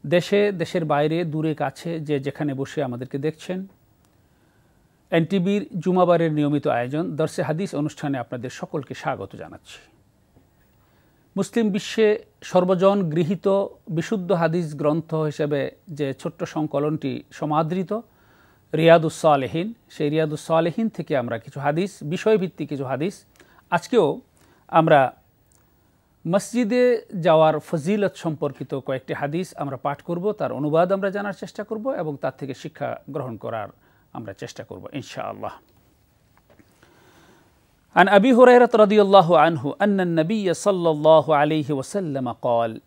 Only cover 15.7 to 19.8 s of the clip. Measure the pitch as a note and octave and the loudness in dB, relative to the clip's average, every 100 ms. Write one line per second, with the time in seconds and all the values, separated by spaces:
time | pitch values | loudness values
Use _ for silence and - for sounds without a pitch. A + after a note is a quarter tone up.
15.7 | - - C#3+ C#3+ C3 F3 - - D#3 D3+ | -8 -16 -6 -6 -4 -8 -8 -8 -4 -2
16.7 | C#3 D3+ D#3 C3+ B2 - - D#3 D3+ D#3+ | -2 -2 -2 -4 -6 -10 -8 -2 0 0
17.7 | F3+ F3+ G#3+ - _ _ _ _ _ _ | -4 -4 -8 -10 _ _ _ _ _ _
18.7 | D#3 E3 E3 D#3 - D#3+ C#3+ B2+ D#3 G3+ | 2 8 8 6 0 2 2 0 -4 -6
19.7 | A#3 | -10